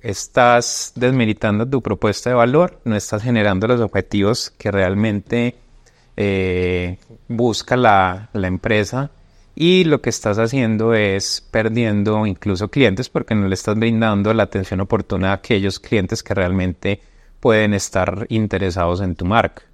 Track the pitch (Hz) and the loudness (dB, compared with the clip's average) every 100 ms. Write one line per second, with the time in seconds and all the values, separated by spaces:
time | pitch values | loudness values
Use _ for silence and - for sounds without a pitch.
0 | 113 98 - - 120 120 - - - - | -10 -10 -4 2 4 4 2 -8 -10 -2
1 | 123 131 113 104 110 104 120 135 - 101 | 0 2 0 0 0 0 0 -2 -2 -2
2 | 107 101 123 123 120 143 180 - - 107 | -2 -2 0 2 4 4 2 -2 -4 -4
3 | - 107 117 120 104 95 110 123 110 98 | -2 -6 0 2 2 0 0 0 0 -2
4 | - 101 98 123 - _ 110 98 92 98 | -2 0 0 0 -4 _ -4 0 0 2
5 | 110 104 - 117 120 - _ - _ _ | 0 -2 -4 -2 -2 -6 _ -20 _ _
6 | _ - 101 98 92 90 90 90 90 92 | _ -4 -2 0 0 0 0 -2 -4 -8
7 | _ 113 _ 117 120 107 - 127 120 98 | _ -20 _ -2 0 -2 -2 2 4 4
8 | 92 92 107 107 92 92 117 107 101 123 | 4 -2 -8 -6 -4 -4 0 0 0 -4
9 | 143 - _ _ _ - 165 185 170 143 | -8 -12 _ _ _ -2 2 4 4 2
10 | - - 110 104 113 135 113 110 110 113 | 0 -4 -2 0 0 0 0 0 2 2
11 | 104 98 - - - 113 110 113 113 104 | 2 0 -4 -8 -4 -2 0 0 0 0
12 | 104 107 107 92 - 92 101 - 123 95 | 0 0 0 -2 -4 -4 -2 2 2 2
13 | 127 - 123 107 98 95 - 107 113 113 | -4 -6 -2 0 0 -2 -2 0 0 2
14 | 113 101 101 113 101 101 95 92 98 107 | 2 2 2 2 0 -2 -4 -4 -2 -2
15 | 92 95 95 98 - 104 98 - - 110 | -2 -2 -2 -2 -2 0 0 -4 -2 -2
16 | 92 113 - 101 90 95 92 85 98 101 | -2 -6 -6 -2 0 0 -2 -4 -6 -6
17 | - _ _ - 127 110 107 101 - 98 | -8 _ _ -2 2 4 4 0 -2 -2
18 | 92 98 110 113 107 95 95 87 85 90 | -2 -4 -4 -2 -2 -2 -2 -2 -2 0
19 | 98 85 90 113 - - _ | -4 -4 0 2 0 -4 _